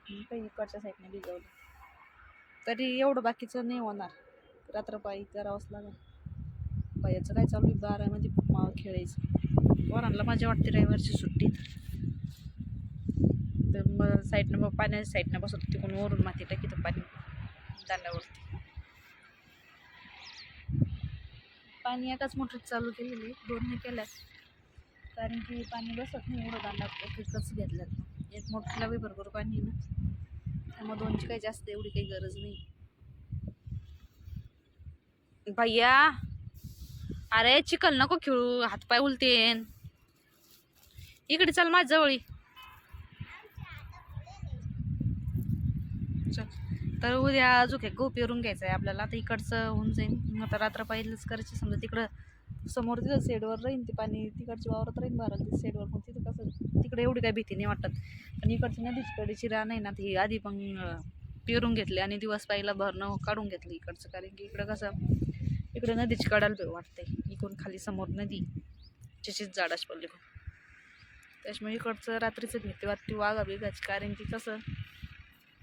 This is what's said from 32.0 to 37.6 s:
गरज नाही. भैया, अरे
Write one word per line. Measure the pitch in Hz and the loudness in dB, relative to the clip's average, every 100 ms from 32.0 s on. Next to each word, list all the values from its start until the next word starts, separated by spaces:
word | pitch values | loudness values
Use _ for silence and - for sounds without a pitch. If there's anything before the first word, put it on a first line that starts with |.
| 196 | -4
गरज | 190 185 196 | -4 -8 -8
नाही. | 202 190 - - - _ - - - - - - - - - - - - - - - _ _ - - - _ _ _ _ 208 202 | -10 -12 -16 -20 -20 _ -20 -20 -10 -8 -8 -10 -10 -10 -10 -20 -20 -18 -12 -12 -12 _ _ -20 -18 -18 _ _ _ _ -4 2
भैया, | 233 226 247 269 311 262 - - - - - - - - - - - | 4 8 8 10 8 6 -6 -8 -12 -14 -16 -14 -14 -10 -8 -8 2
अरे | 220 233 277 | 6 8 8